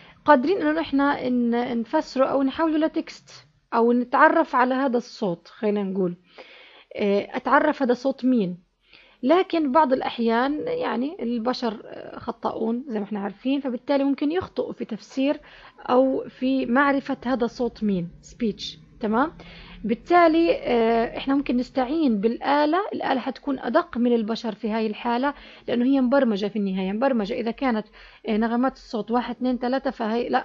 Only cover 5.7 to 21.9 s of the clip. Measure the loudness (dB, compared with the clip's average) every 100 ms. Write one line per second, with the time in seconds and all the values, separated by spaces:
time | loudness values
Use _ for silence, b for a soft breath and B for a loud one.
5.7 | -2 -2 -2 -2 -4 B B B B B
6.7 | B B -4 0 0 -2 -6 2 4 4
7.7 | 0 0 0 0 -2 2 2 0 -4 _
8.7 | _ b b b b 2 4 4 0 2
9.7 | 2 4 2 -2 -2 0 2 0 -2 -4
10.7 | -4 -2 -2 -4 -4 -4 -4 -2 -2 -4
11.7 | -6 -12 -16 -14 -14 -12 -6 -6 -2 -2
12.7 | -4 -4 -6 -6 -6 -6 -6 -2 -2 -2
13.7 | -6 -2 0 2 0 0 -2 -4 -6 -6
14.7 | -6 -8 -10 -8 -2 0 -2 B B B
15.7 | -14 0 4 4 0 -6 -4 -2 0 0
16.7 | 2 2 2 -2 -6 -2 -2 -2 -2 -6
17.7 | -2 -2 -2 -4 -12 -20 -6 -4 -4 -10
18.7 | -14 -20 -8 -2 0 0 -4 B B B
19.7 | B -4 -4 2 6 6 4 2 0 0
20.7 | 2 2 2 0 -4 -2 -2 0 -2 -2
21.7 | -2 -2